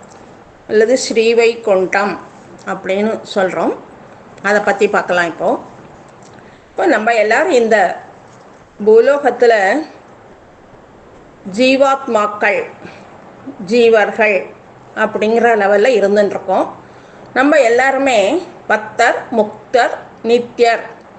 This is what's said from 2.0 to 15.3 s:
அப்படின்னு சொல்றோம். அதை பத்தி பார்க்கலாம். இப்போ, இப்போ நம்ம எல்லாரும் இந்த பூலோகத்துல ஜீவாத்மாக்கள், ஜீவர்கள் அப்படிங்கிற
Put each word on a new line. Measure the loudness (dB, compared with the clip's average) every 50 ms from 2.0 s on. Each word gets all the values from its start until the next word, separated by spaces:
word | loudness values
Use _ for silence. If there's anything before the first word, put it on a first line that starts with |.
| -2 -2 -6 -8 -14 -20 -20 -20 -20 -20 -20 -16 -12
அப்படின்னு | -10 -10 -8 -6 -6 -4 -2 -2 -4 -4 -6 -10 -6 -2
சொல்றோம். | -2 -2 0 -2 -2 -2 -4 -4 -6 -12 -20 -20 -20 -20 -20 -20 -20 -20 -20 -20 -6
அதை | -4 -2 0 0
பத்தி | 0 -2 0 0 0 0
பார்க்கலாம். | 0 -2 -2 0 -2 -2 -2
இப்போ, | -2 -4 -4 -4 -4 -4 -4 -8 -16 -20 -20 -20 -20 -20 -20 -20 -20 -20 -20 -20 -20 -20 -20 -20 -20 -20 -20 -20 -12
இப்போ | -6 -2 0
நம்ம | 0 0 2 0 0 0
எல்லாரும் | 0 0 0 0 0 0 2
இந்த | 2 2 2 2 2 2 2 0 -2 -8 -14 -20 -20 -20 -20 -20 -20 -20 -20 -20 -20 -20 -20 -20 _ -2 2
பூலோகத்துல | 4 4 6 6 4 0 0 0 -2 0 2 2 2 2 2 2 0 0 -2 -4 -8 -16 -20 -20 -20 -20 -20 -20 -20 -20 -20 -20 -20 -20 -20 -20 -20 -20 -20 -20 -20 -20 -20 -20 -20 -20 -20 -20 -20 -20 -18 -16 -10 -2
ஜீவாத்மாக்கள், | 0 2 2 4 4 2 2 0 -2 -2 -4 -2 -2 -2 -2 -4 -2 -2 -2 -2 -2 -6 -8 -12 -18 -20 -20 -20 -20 -20 -20 -20 -20 -20 -20 -20 -20 -20 -18 -16 -14 -6
ஜீவர்கள் | -2 2 4 4 4 4 4 2 0 0 0 0 0 0 -2 -4 -8 -16 -20 -20 -20 -20 -20 -20 -14 -6
அப்படிங்கிற | -4 -4 -4 -2 -2 -2 0